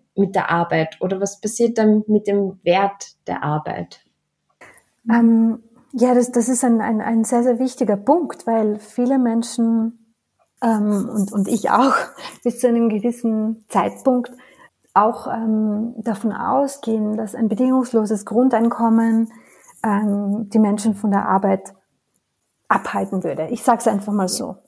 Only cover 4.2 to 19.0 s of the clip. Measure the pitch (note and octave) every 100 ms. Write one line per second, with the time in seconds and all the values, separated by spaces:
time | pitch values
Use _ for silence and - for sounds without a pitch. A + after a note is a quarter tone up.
4.2 | _ _ _ _ - - _ _ A3+ A#3
5.2 | A#3 A3+ A3+ A3 - _ _ B3+ B3 B3
6.2 | B3 B3 A#3 B3 B3 A3+ A3 G#3+ - A3+
7.2 | A3 A#3+ B3 A#3 C4 - G#3+ G3+ G3+ E4
8.2 | C#4+ - - A3+ G#3+ G#3 - - B3 C4+
9.2 | A#3+ A3+ A#3 - A3+ A3+ A3+ - _ _
10.2 | _ _ _ _ A#3 G#3+ G#3 G3+ A3 A3
11.2 | G3 G#3 F#3+ A3+ - G#3 C4 - - -
12.2 | - - A#3+ A#3+ B3 A#3 A#3 G#3+ A#3+ A#3+
13.2 | A3+ A3 A3 A3 _ G3+ G3+ G3+ C4+ B3
14.2 | A#3 - - _ - _ _ G3 G#3+ A3+
15.2 | - A3+ A3+ G#3+ G#3+ G#3 A#3 A3+ A3+ G3+
16.2 | A3 G3 F#3+ B3+ C#4 - - A3 G#3+ G#3+
17.2 | A3 - A3 G#3 B3+ C4 A#3+ A3+ G#3 G#3+
18.2 | - G#3+ C4 A#3 A#3 A3+ A#3 A3+